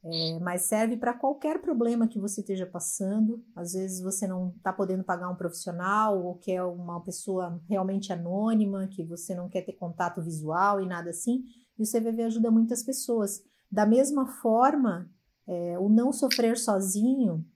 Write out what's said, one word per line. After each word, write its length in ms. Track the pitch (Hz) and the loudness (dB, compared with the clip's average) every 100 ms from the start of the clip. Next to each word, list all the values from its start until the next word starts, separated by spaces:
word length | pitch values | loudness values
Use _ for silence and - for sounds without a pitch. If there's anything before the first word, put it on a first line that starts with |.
É, 360 | 165 165 160 165 | -8 -4 -4 -4
mas 220 | 180 180 | -4 -4
serve 340 | - 214 226 233 | 0 0 0 0
pra 180 | 240 | -2
qualquer 480 | 240 269 285 302 349 | 0 -2 0 -2 -2
problema 460 | 359 262 233 240 226 | -2 0 2 2 2
que 120 | 220 | 0
você 220 | 196 202 | -6 -6
esteja 240 | 202 190 180 | -4 -4 -4
passando. 760 | 180 - - 190 214 220 233 - - | -6 -6 -4 -2 2 2 0 -10 -12
Às 180 | 175 | -6
vezes 280 | 185 190 185 | -4 -6 -6
você 240 | 185 185 196 | -6 -4 -4
não 280 | 185 185 180 | -2 -6 -4
tá 80 | 196 | -6
podendo 300 | 190 190 190 | -2 -2 -2
pagar 260 | 185 175 180 | -2 -4 -4
um 60 | 180 | -6
profissional 880 | 175 170 - 170 180 190 220 196 | -6 -6 -8 -4 0 2 2 0
ou 120 | 180 180 | -2 -6
quer 280 | - 185 | -4 -2
uma 380 | 180 175 175 175 | -2 -6 -8 -8
pessoa 600 | 190 175 - 190 180 170 165 | -8 -10 -4 -4 -4 -8 -2
realmente 440 | 202 190 196 196 | -2 0 -2 -4
anônima, 760 | 175 170 190 220 220 202 196 190 | -6 -4 -2 2 2 2 0 -6
que 160 | 190 | -6
você 320 | 165 170 - 180 | -8 -8 -8 -8
não 140 | 185 | -6
quer 120 | 185 | -6
ter 120 | 185 | -8
contato 480 | - 170 170 175 175 | -8 -10 -2 -4 -2
visual 600 | 165 156 156 165 196 202 | -6 -4 -2 2 2 2
e 60 | 190 | 0
nada 240 | 175 170 | -6 -8
assim. 320 | 165 - 254 - - _ - | -6 -2 -2 -4 -18 _ -6
E 60 | |
o 20 | 214 | -2
C 140 | 233 | 0
V 120 | 220 | 0
V 120 | 226 | -2
ajuda 260 | 226 226 226 | -2 2 4
muitas 320 | 226 226 240 | 6 4 0
pessoas. 600 | - 269 - 233 202 196 _ _ _ | -4 -6 0 0 0 -4 _ _ _
Da 160 | 196 214 | 2 6
mesma 400 | 233 277 285 262 | 6 6 2 -2
forma, 840 | - 233 226 262 294 247 175 175 _ _ _ - | 0 2 6 6 6 2 0 -6 _ _ _ -8
é, 320 | 175 175 175 | -4 -2 0
o 100 | 196 | 6
não 220 | 214 254 | 6 6
sofrer 460 | - 262 - 226 233 | 2 2 4 2 2
sozinho 880 | - 196 190 202 233 269 226 160 160 | 2 0 2 2 2 4 2 0 -6